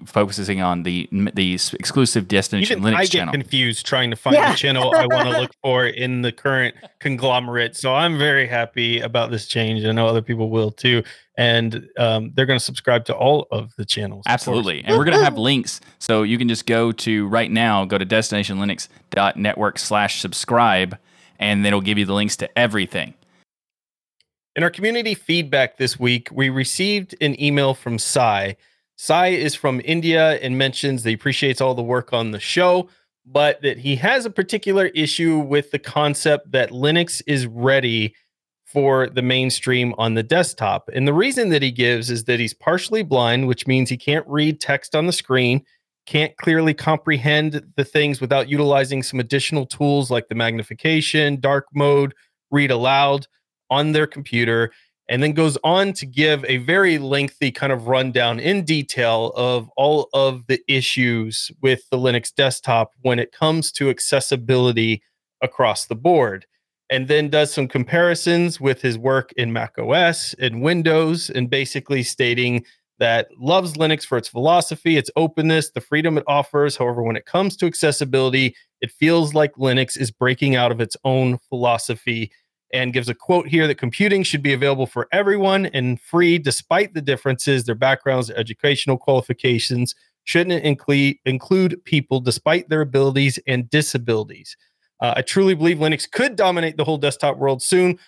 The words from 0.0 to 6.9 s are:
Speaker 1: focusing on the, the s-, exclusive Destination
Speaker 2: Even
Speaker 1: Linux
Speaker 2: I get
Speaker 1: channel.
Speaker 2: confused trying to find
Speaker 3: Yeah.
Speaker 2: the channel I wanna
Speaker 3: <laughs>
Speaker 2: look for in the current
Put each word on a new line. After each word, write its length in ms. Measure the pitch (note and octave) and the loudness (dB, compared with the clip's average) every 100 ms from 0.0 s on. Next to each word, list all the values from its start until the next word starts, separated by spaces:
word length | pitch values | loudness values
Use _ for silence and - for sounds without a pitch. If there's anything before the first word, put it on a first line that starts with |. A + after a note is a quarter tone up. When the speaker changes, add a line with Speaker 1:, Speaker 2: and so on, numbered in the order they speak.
| - | -4
Speaker 1:
focusing 540 | A2 G#2 G2 F#2+ F#2+ | 0 0 -2 -4 -2
on 220 | F2+ F2 | 0 -2
the, 260 | F2 F2 - | -2 -4 -4
the 420 | G2+ G2+ - F#2 | -2 -2 0 0
s-, 180 | F2+ - | 0 -4
exclusive 520 | - - C3+ B2 A#2 F#2 | -6 -4 0 0 0 0
Destination 540 | G2+ - G#2 G2+ F#2+ | 0 0 -2 -2 0
Speaker 2:
Even 120 | G#2 | 0
Speaker 1:
Linux 40 | A2 | 0
Speaker 2:
I 60 | |
get 80 | F#3+ | 0
Speaker 1:
channel. 200 | - F2+ | -2 -2
Speaker 2:
confused 540 | C#3 C3 C3+ B2 A2+ - | -4 -4 -2 -2 -4 -4
trying 240 | C3 A#2+ | -2 -2
to 60 | A2+ | -2
find 180 | C3 | 2
Speaker 3:
Yeah. 160 | D4 C#4+ | 4 4
Speaker 2:
the 60 | - | 2
channel 340 | C#3+ C3 B2+ | 0 0 2
I 140 | D#4+ B2 | 2 2
wanna 240 | - B2 | 0 0
Speaker 3:
<laughs> 100 | B2 | -2
Speaker 2:
look 120 | B2+ _ | -4 _
for 240 | C#3 B2+ B2 | -2 0 0
in 360 | A2+ B2+ B2+ | -2 -4 -2
the 100 | B2 | -4
current 420 | A2+ C#3 C3+ B2 - - | -4 -2 0 -2 -4 -18